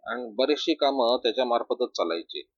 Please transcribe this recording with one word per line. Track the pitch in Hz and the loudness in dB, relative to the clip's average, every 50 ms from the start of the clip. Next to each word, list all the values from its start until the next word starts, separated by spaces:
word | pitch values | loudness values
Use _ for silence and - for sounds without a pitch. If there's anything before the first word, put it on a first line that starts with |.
| - | -8
आणि | - 117 123 123 113 104 | -8 -8 -8 -8 -6 -2
बरीचशी | 113 131 139 151 139 - 165 160 | 0 2 2 2 2 0 -2 0
कामं | - 147 139 139 135 117 117 123 127 | 2 2 0 2 4 4 4 4 2
त्याच्या | - 113 104 127 127 | 2 0 0 0 0
मार्फतच | 120 120 117 113 - 120 113 123 - - | 2 2 0 0 -2 -2 -2 -2 -4 -2
चालायची. | - 90 82 82 85 - - - 73 - _ _ | -4 -2 -2 -2 -4 -6 -10 -12 -14 -14 _ _